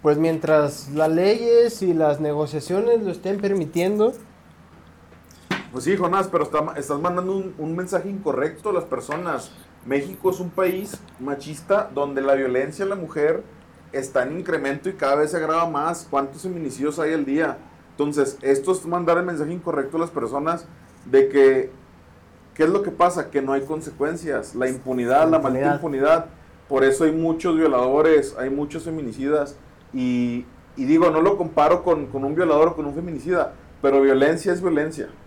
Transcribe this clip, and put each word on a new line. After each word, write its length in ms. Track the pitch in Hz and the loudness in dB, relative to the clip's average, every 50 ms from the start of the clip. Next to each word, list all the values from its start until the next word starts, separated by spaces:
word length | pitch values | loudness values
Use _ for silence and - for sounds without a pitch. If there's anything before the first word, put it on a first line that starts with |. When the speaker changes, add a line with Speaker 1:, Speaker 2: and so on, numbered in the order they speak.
Speaker 1:
Pues 160 | - 151 147 147 | 4 2 2 4
mientras 720 | 160 165 160 156 160 156 156 151 147 143 147 - - 139 | 2 0 0 -2 0 2 4 4 4 2 -2 -8 -14 -8
las 200 | 139 151 156 160 | -2 0 0 2
leyes 680 | 160 170 180 202 214 226 233 233 233 233 240 233 226 - | 2 2 4 2 2 2 2 4 6 6 6 4 2 -2
y 140 | 196 180 170 | 0 0 2
las 260 | 160 160 151 147 143 | 4 2 2 2 0
negociaciones 800 | 156 151 147 147 151 139 151 151 - - 180 196 226 240 233 226 | -2 -2 0 -2 -2 -2 -4 -8 -4 -2 -2 0 2 2 2 2
lo 80 | 208 190 | 2 -2
estén 300 | 170 - - 185 202 202 | -6 -6 -4 -4 -4 -2
permitiendo. 720 | 202 196 196 190 160 147 - 175 175 185 208 202 214 240 254 - - - - - _ - - - - - - - - - - - - - - - - - - - - - - - - - | 0 0 0 0 -2 -2 -2 0 0 0 2 2 2 2 0 -2 -16 -20 -20 -20 _ -20 -20 -20 -20 -20 -20 -20 -20 -20 -20 -20 -20 -20 -20 -20 -20 -20 -20 -20 -10 -8 -8 -8 -8 -10
Speaker 2:
Pues 120 | - 131 127 | -10 -4 0
sí, 120 | 151 196 | 0 0
Jonás, 320 | 190 180 175 180 196 185 190 | 2 2 0 2 0 0 0
pero 160 | - 165 147 | 0 0 0
está, 300 | - - 151 151 156 - | 0 0 -2 -2 -2 -6
estás 240 | 147 135 - 147 143 | -8 -4 -4 -4 -2
mandando 320 | 160 180 175 180 185 185 | -2 -2 -2 -2 -2 -2
un, 220 | 196 196 190 190 - 151 | -4 -4 -4 -6 -10 -8
un 160 | 151 156 165 | -8 -6 -4
mensaje 360 | 175 185 180 196 175 - 202 | -6 -6 -2 -4 -4 -4 -4
incorrecto 580 | 196 190 - 156 131 120 139 156 156 - - 214 | -8 -6 -4 -2 -2 -2 -2 -4 -6 -6 -6 -4
a 60 | 202 | -4
las 100 | 175 165 | -4 -4
personas. 680 | - 143 123 - - 143 160 180 175 147 123 - - - - - - - - - | -4 -8 -8 -6 -8 -8 -6 -4 -6 -6 -6 -8 -12 -20 -20 -20 -20 -20 -20 -6
México 440 | 120 135 143 139 185 190 - - 185 | -2 -2 -2 -2 -4 -12 -2 -2 -2
es 80 | - - | -2 -2
un 120 | 185 175 | -8 -6
país 500 | - - 185 180 180 185 208 196 - - - - - - | -2 -2 0 0 0 -4 -8 -10 -14 -16 -18 -20 -18 -12
machista 720 | 127 139 143 143 143 151 151 147 - - 196 - 208 - | -8 -8 -8 -8 -8 -14 -14 -14 -2 0 0 0 0 -2
donde 280 | - 139 143 139 139 135 | -4 -4 -4 -2 -2 -2
la 140 | 135 139 139 | 2 2 2
violencia 500 | 135 135 127 123 127 135 135 - - 196 | 2 2 0 0 0 -2 -2 -6 -6 -6
a 40 | 196 | -6
la 60 | 202 | -4
mujer 480 | 196 170 147 - 156 147 151 165 - - - - - - - - - - - | -6 -8 -8 -4 0 0 0 0 -2 -6 -12 -20 -20 -20 -20 -20 -20 -20 -8
está 320 | - 135 127 131 - 135 123 | -6 -6 -6 -2 -2 -2 -2
en 140 | 131 151 185 | 0 -4 -8
incremento 500 | 190 - 156 151 139 139 139 139 - 185 | -4 -4 -4 -2 -2 -4 -6 -4 -6 -8
y 40 | |
cada 240 | 190 - 147 135 139 | -6 -2 0 0 2
vez 140 | 147 151 151 | 2 2 0
se 80 | 180 170 | 0 -2
agrava 300 | 156 156 156 165 170 170 | -2 0 0 0 0 0
más. 380 | 156 143 151 165 170 165 - - | -2 -2 -2 -2 -4 -6 -8 -4
¿Cuántos 340 | - 139 139 139 143 156 | -2 -2 -2 -2 -8 -10
feminicidios 560 | - 185 180 170 160 135 117 123 139 151 147 165 | -10 -8 -8 -6 -8 -8 -6 -4 -4 -4 -2 -2
hay 160 | 156 156 160 | -2 -2 0
al 100 | 156 143 | -2 -2
día? 320 | 135 139 156 165 147 139 - - - - - - - | -2 0 0 0 -2 -4 -8 -14 -20 -20 -20 -20 -20
Entonces, 460 | - - 147 147 143 147 135 135 - - | -4 -4 -2 -2 2 0 0 0 -2 -4
esto 300 | - 135 139 139 139 180 | 0 2 2 2 2 0
es 120 | 185 185 - | -2 -2 -2
mandar 320 | 165 175 175 175 165 170 175 | -4 -4 -2 2 2 2 2
el 60 | 180 | 2
mensaje 280 | 180 170 147 151 147 | -2 -4 -4 -4 -6
incorrecto 440 | 175 180 170 175 160 147 139 135 143 | -6 -8 -6 -4 -4 -4 -4 -4 -2
a 40 | 165 | -4
las 100 | 170 160 | -4 -4
personas 560 | - 147 117 110 127 139 147 160 170 165 - - - - - - - - - | -4 -6 -6 -4 -4 -4 -2 -2 -4 -4 -8 -16 -20 -20 -20 -20 -20 -20 -8
de 220 | - 127 135 135 135 | 4 4 4 4 6
que, 420 | 135 139 135 135 131 131 - - - - - - - - - - - - - - - - - - - | 6 8 8 8 8 4 0 -4 -8 -18 -20 -20 -20 -20 -20 -20 -20 -20 -20 -20 -20 -20 -20 -20 -2
¿qué 100 | - 160 | 0 0
es 40 | 165 | 2
lo 140 | 190 202 | 2 0
que 80 | 202 170 | -2 -4
pasa? 400 | - - 175 180 175 175 147 - | 0 2 2 2 2 -2 -6 -2
Que 100 | - 143 | -4 -2
no 120 | 135 135 | 0 0
hay 100 | 139 139 | -2 -2
consecuencias. 920 | 139 139 156 156 156 151 - - 139 151 170 165 165 160 139 120 - - - | -2 -4 -8 -8 -8 -12 -6 -4 -4 -4 -4 -6 -6 -4 -4 -4 -6 -8 -6
La 140 | 120 127 127 | -4 -2 -2
impunidad, 560 | 131 127 127 127 127 123 120 120 131 143 160 | -4 -6 -6 -4 -4 -2 0 2 4 4 6
Speaker 1:
La 140 | 165 160 160 | 6 4 2
Speaker 2:
la 0 | |
maldita 360 | 143 135 127 131 139 143 143 | 2 0 0 0 0 0 0
Speaker 1:
impunidad. 520 | 139 - 160 143 131 139 151 160 165 165 | 0 -2 -4 -2 0 4 4 4 2 2
Speaker 2:
impunidad. 0 | - - - - - - - - - | -6 -16 -20 -20 -20 -20 -20 -8 -2
Por 160 | 139 135 135 | 2 4 4
eso 200 | 135 135 - 165 | 4 4 4 2
hay 80 | 156 | 2
muchos 440 | 156 160 165 165 160 160 - 185 165 | 2 2 0 0 -2 0 0 0 2
violadores, 800 | 160 160 147 135 123 123 127 135 147 156 160 160 147 135 135 - - | 4 4 4 4 2 2 2 2 4 6 6 6 4 4 0 -6 -6
hay 120 | 127 135 | -6 -4
muchos 340 | 135 143 147 143 143 165 160 | -4 -4 -4 -6 -8 -10 -8
feminicidas. 720 | 170 160 160 143 120 110 - 131 139 151 151 143 139 - - - - - - - - | -8 -8 -6 -8 -8 -8 -6 -2 0 0 0 0 -4 -8 -20 -20 -20 -20 -20 -20 -10
Y, 520 | - 131 127 127 123 123 123 120 120 123 123 - - - - - - | -6 -4 -2 0 0 0 0 -2 -4 -6 -8 -12 -20 -20 -20 -20 -10
y 80 | - 131 | -6 0
digo, 240 | 131 156 160 175 170 | 2 4 6 6 4
no 100 | 156 156 | 4 4
lo 160 | 170 202 202 | 4 4 2
comparo 460 | 202 175 156 - 151 147 156 175 175 - | 2 -2 -2 2 2 4 4 4 2 2
con, 220 | 180 165 151 143 | 0 0 0 -2
con 180 | 120 - 135 135 | -6 -6 -6 -4
un 100 | 139 151 | -2 0
violador 340 | 160 180 165 151 147 156 170 | 0 2 2 4 4 4 4
o 80 | 165 | 2
con 100 | - 156 | -2 -8
un 80 | 143 139 | -6 -6
feminicida, 600 | 156 175 180 165 135 120 160 185 170 143 - - - - - - - | -8 -8 -8 -10 -8 -4 -2 0 0 0 -2 -4 -16 -20 -20 -14 -2
pero 200 | - 139 135 139 | 0 2 4 6
violencia 520 | 139 139 135 135 139 147 165 170 - 196 | 6 6 4 4 4 2 2 0 0 -2
es 80 | 175 180 | -2 0
violencia 480 | 180 185 165 147 151 160 160 156 107 - - - - | 0 -2 0 0 -2 -4 -6 -8 -10 -12 -12 -20 -20